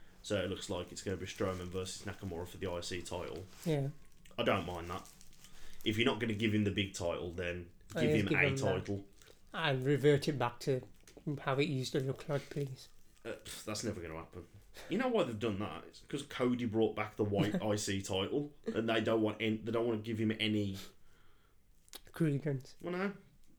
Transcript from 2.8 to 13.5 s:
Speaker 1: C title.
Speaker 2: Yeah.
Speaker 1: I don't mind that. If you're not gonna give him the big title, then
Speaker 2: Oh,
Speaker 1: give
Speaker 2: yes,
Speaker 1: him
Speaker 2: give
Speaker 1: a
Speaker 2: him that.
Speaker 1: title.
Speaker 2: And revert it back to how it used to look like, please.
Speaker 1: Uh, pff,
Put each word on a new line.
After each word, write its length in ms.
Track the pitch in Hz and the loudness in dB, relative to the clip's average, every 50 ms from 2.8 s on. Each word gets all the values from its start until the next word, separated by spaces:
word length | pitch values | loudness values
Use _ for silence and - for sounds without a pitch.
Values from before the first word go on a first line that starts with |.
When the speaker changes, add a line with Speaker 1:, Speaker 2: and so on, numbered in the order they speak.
Speaker 1:
C 180 | 85 - 92 87 | -4 -4 -6 -6
title. 440 | 85 - 90 87 82 - - 85 95 - - - - | -6 -4 -4 -4 -4 -6 -6 -8 -10 -12 -14 -6 -2
Speaker 2:
Yeah. 220 | 175 156 139 135 139 - - - - - - - - - | 0 2 2 0 -2 -4 -8 -16 -18 -18 -18 -18 -8 -4
Speaker 1:
I 60 | - 117 | 0 2
don't 220 | 127 110 95 82 | 2 2 2 0
mind 240 | 90 87 85 85 87 | -2 -4 -6 -4 -6
that. 140 | 90 92 - - - - - - - - - - - - - - - - - | -6 -6 -8 -12 -18 -18 -18 -18 -18 -18 -18 -16 -12 -10 -8 -8 -6 -2 0
If 140 | 113 104 107 | 2 2 4
you're 80 | 120 | 4
not 120 | 135 113 110 | 4 4 2
gonna 140 | 120 110 107 | 0 -2 0
give 180 | 98 117 110 104 | 2 2 4 4
him 100 | 107 104 | 4 4
the 80 | 101 | 4
big 240 | 87 104 98 87 - | 2 2 0 0 -2
title, 360 | - 92 87 80 64 82 90 85 | -2 -2 0 0 -2 -4 -4 -4
then 320 | 92 87 87 87 90 85 85 - - - - - | -4 -4 -4 -4 -6 -8 -12 -16 -20 -16 -6 0
Speaker 2:
Oh, 60 | 165 | 2
Speaker 1:
give 80 | 156 151 | 4 6
Speaker 2:
yes, 100 | - 104 | 6 6
Speaker 1:
him 40 | 101 | 4
Speaker 2:
give 120 | 95 98 95 | 4 4 4
Speaker 1:
a 20 | |
Speaker 2:
him 140 | 90 - 135 | 4 4 4
that. 80 | - - | 2 2
Speaker 1:
title. 400 | 98 92 95 98 98 101 101 - - - - - - - - - - - | 2 2 2 0 -2 -4 -4 -6 -12 -18 -20 -20 -20 -20 -20 -18 -10 -4
Speaker 2:
And 320 | 190 160 151 135 127 127 | 0 2 2 2 2 4
revert 420 | 139 147 127 135 147 147 143 - | 2 2 6 6 6 6 6 4
it 120 | 165 147 120 | 0 0 2
back 180 | 120 120 - - | 0 -2 -2 -2
to 200 | - 143 131 127 - - - - - - - - - 156 143 139 | 0 0 0 0 -2 -8 -16 -20 -20 -20 -20 -8 -6 -6 -6 -2
how 120 | - 147 131 | -2 0 2
it 120 | 139 151 | 2 2
used 240 | 175 139 131 127 - | 2 2 -2 -2 0
to 80 | - 147 | 0 0
look 260 | 131 139 135 - - | 0 0 -4 -4 -4
like, 220 | - 143 139 - - | -2 -2 -2 -2 -4
please. 380 | - 147 143 131 131 - - - - - - - - - - | -4 -4 -4 -4 -6 -12 -14 -18 -20 -20 -20 -20 -20 -12 -10
Speaker 1:
Uh, 60 | 117 - - - | -8 -8 -8 -10
pff, 200 | - | -12